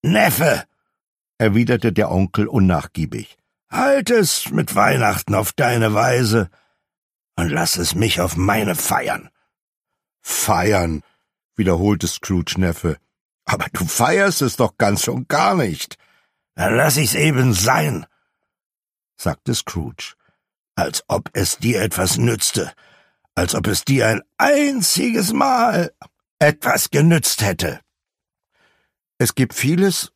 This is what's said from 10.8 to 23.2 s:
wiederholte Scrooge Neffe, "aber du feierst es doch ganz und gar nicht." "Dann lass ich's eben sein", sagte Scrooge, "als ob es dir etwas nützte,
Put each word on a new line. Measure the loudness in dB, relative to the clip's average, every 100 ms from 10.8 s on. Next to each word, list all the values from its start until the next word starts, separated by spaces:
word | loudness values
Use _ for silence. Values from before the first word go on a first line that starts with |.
| 0 -4 _ _ _ _ _ -2
wiederholte | 0 2 2 0 -2
Scrooge | -6 -2 -2 -2 -2
Neffe, | -2 0 -4 -6 _ _ _ _
"aber | -6 -4 -4
du | -6
feierst | -6 0 2 2 2 2
es | -2 0
doch | -2 _
ganz | 0 0 -4
und | -6 -4
gar | 0 2 2
nicht." | -2 -4 -10 -14 _ _ _ _ _
"Dann | -4 0 2
lass | 2 2
ich's | 0
eben | 2 2 4 2
sein", | 2 2 0 0 -4 -10 _ _ _ _ _ _ _ _ _ _ _
sagte | -6 -4 -4
Scrooge, | -4 -4 -8 -8 -12 -18 _ _ _ _ _ _
"als | -4 -4 -4 -4
ob | -4 -4
es | -4 -4 -2
dir | -2 0
etwas | -2 -2 -2 0
nützte, | 0 0 -2 -4 -6 -10 _ _ _ _